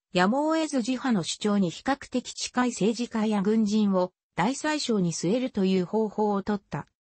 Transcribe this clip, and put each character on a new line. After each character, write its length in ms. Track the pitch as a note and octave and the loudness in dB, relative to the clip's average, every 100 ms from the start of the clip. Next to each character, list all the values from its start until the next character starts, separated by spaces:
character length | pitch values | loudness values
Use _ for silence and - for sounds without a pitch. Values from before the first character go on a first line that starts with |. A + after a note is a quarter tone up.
| _ | _
や 160 | F3+ F#3+ | 2 2
む 180 | C4+ D#4 | 2 2
を 80 | |
得 140 | D#4+ D#4 | 0 0
ず 100 | C4+ | -2
自 140 | A3 | -2
派 200 | B3+ C4+ | -2 0
の 120 | G#3+ | 0
主 140 | D#3 - | -2 -4
張 200 | G#3 G3+ | 0 2
に 120 | F3+ | 0
比 120 | - | -2
較 260 | - E3+ - | -4 -4 -2
的 240 | B3 - | -6 -6
近 340 | - - - B3 | -10 -4 0 0
い 20 | |
政 280 | - G3+ A3+ | 2 0 0
治 120 | A#3+ | -4
家 180 | A3 G#3+ | -2 0
や 160 | G#3 | 0
軍 220 | F#3+ A3 | 2 2
人 280 | G#3 G#3+ G#3 | 2 2 2
を 180 | F#3 F3+ - _ - | 2 0 -6 _ -2
大 180 | F#3+ | -2
宰 240 | C4+ D#4 D4+ | -2 -2 -2
相 220 | - G#3+ | 0 0
に 120 | F3 | 0
据 220 | - E3 | 0 -2
え 60 | B3 | 0
る 100 | B3+ | -2
と 140 | - | 0
い 120 | F#3+ F#3 | 2 2
う 60 | |
方 240 | F3 A3 A3 | 0 -2 -2
法 220 | - G#3+ | -2 0
を 100 | G3+ | 0
取 160 | F#3+ G#3 | -2 -4
っ 40 | |
た。 240 | - D3 - _ _ | -4 -10 -12 _ _